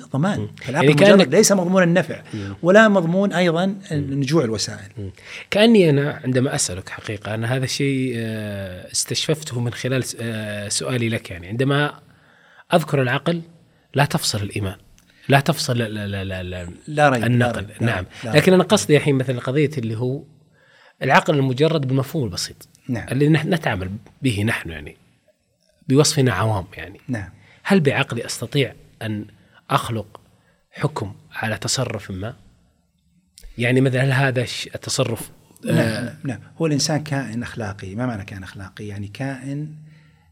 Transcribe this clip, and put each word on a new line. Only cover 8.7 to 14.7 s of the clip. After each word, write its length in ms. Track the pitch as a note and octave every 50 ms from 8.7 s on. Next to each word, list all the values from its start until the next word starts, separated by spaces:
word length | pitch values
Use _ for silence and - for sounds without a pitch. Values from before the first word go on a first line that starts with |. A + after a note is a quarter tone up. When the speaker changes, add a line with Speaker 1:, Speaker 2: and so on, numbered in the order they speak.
| F2+ F2+ E2+ -
Speaker 2:
استشففته 680 | - - - - B2 - - - D#3 D#3 D#3 - A#2+ B2
من 140 | A#2+ A#2+ G#2+
خلال 300 | - - B2+ C3+ B2+ A#2+
س-، 140 | - - -
آه، 500 | A2+ A#2 A2+ A2 G#2+ G#2 G#2 G#2 G2+ G2+
سؤالي 400 | - - - C#3 C3 B2 A#2 A2+
لك. 220 | A2+ A#2 - -
يعني 160 | - F#2 F2 F2
عندما 460 | G#2+ A#2+ C3+ C3+ C#3+ D3 D3 C#3+ - - - - _ _ _ _ _ _ _ _ _ - - - E3+
أذكر 280 | F3+ D3+ - - C#3
العقل 400 | C3 B2 B2+ C#3 - E3+ F3 E3+ E3 - - _ _ _ _ _ _ _ -
لا 120 | C3 C#3+
تفصل 360 | - - D#3+ - - - G#2
الإيمان، 340 | G#2 G2+ - G#2 G2+ F#2+